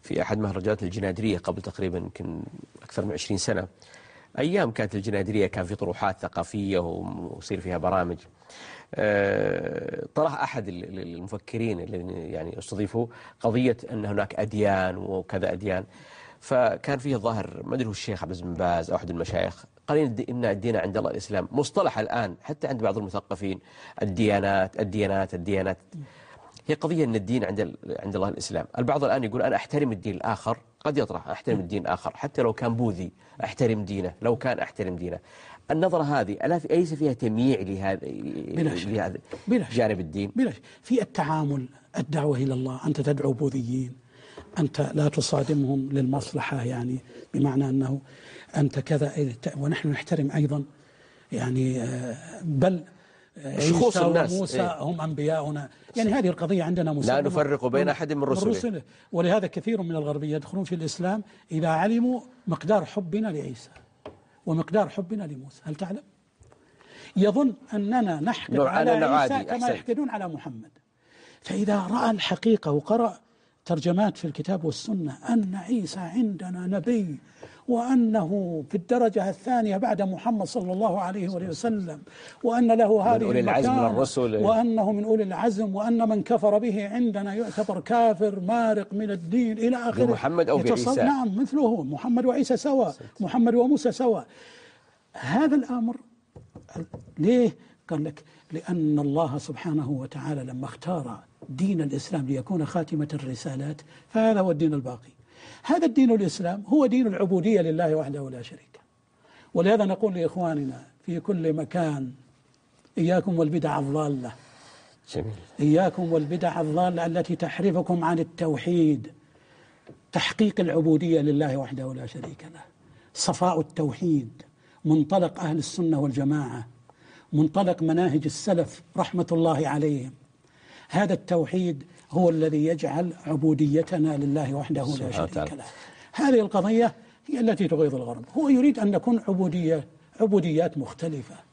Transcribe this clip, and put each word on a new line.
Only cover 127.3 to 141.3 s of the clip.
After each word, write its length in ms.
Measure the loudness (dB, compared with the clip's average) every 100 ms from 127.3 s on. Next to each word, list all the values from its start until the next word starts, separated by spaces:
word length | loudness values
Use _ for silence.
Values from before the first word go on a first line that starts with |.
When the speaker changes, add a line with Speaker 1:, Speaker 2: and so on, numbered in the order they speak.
Speaker 2:
منطلق 500 | 2 2 4 2 2
مناهج 380 | 2 2 2 2 -2
السلف 580 | -4 0 0 0 -6 -8 -4
رحمة 280 | -2 -2 0
الله 360 | 2 2 2 0
عليهم. 440 | 0 0 0 -4 -14 _ _ _ _ -20 -20 -4
هذا 240 | 0 2
التوحيد 680 | 0 0 0 2 0 0 -2 -10 -20 _
هو 180 | 4 4
الذي 360 | 6 2 4 2
يجعل 480 | 0 -2 -2 -2 -4 -4
عبوديتنا 920 | 2 2 4 4 4 2 0 2 2
لله 360 | 0 0 0
وحده 280 | -4 -2 -2
لا 60 | -2
Speaker 1:
سبحانه 240 | -4 -4
Speaker 2:
شريك 200 | -2 -2
Speaker 1:
وتعالى. 240 | -4 -6 -8
Speaker 2:
له. 80 | -14 -18 -20 -20 -12
هذه 260 | 0 6 6
القضية 560 | 6 2 4 4 2 0 -20 _ -8
هي 120 | 0
التي 280 | 2 2 2
تغيظ 280 | 4 2 2
الغرب. 300 | -6 -10 -6 0
هو 120 | 6
يريد 300 | 6 6 4
أن 120 | 2
نكون 300 | 2 2 0 2
عبودية، 600 | 0 2 2 2 0 -2 -20 _ 0
عبوديات 580 | 4 4 4 2 2 -2
مختلفة. 580 | -8 -6 -6 -6 -10